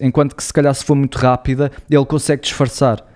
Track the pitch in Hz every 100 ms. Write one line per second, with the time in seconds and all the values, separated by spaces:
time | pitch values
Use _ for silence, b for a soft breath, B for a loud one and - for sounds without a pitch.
0 | 135 151 143 - - - 143 135 - 143
1 | 139 - 127 123 135 131 139 B - 147
2 | 135 151 - 135 - - 131 - 135 107
3 | b